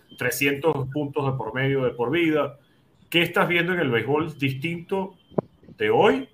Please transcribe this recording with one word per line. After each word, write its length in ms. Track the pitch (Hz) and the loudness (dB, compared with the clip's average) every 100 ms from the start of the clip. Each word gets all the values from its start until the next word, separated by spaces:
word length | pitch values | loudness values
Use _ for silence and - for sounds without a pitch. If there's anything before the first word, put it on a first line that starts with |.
| - - | -16 -6
trescientos 720 | 123 120 139 139 165 139 131 | -4 0 0 0 0 0 -2
puntos 320 | 147 143 147 139 | -4 -4 -2 -2
de 60 | |
por 200 | 135 107 | -2 -4
medio 320 | 127 135 139 | -2 0 0
de 60 | 123 | 0
por 200 | 113 120 | -2 -2
vida, 460 | 165 165 151 139 - _ _ _ _ - | 0 2 2 -2 -6 _ _ _ _ -2
¿qué 120 | 170 | 0
estás 260 | 170 202 170 | 2 2 2
viendo 260 | 175 170 | 2 0
en 60 | 180 | 0
el 100 | 147 | 2
béisbol 480 | 117 110 147 165 - | 2 2 0 -2 -2
distinto 800 | 139 131 170 170 170 190 190 - _ - - _ - - | -4 -2 -6 -8 -6 -6 -6 -10 _ -8 -8 _ -18 -4
de 140 | 107 | 2
hoy 380 | 117 196 262 269 | 4 4 4 -2